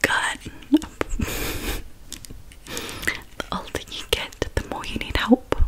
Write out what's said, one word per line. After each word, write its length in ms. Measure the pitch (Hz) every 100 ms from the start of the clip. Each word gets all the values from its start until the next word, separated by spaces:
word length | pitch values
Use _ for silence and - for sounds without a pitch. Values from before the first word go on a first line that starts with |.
gut. 380 | - - - - - - -
<laughs> 1120 | 294 - - - - - - - - - - - - - - - - - - - - - - - - - -
The 80 | - -
older 240 | - - -
you 120 | - -
get, 360 | - - - - -
the 120 | -
more 160 | - -
you 120 | -
need 200 | - -
help. 380 | - 240 - -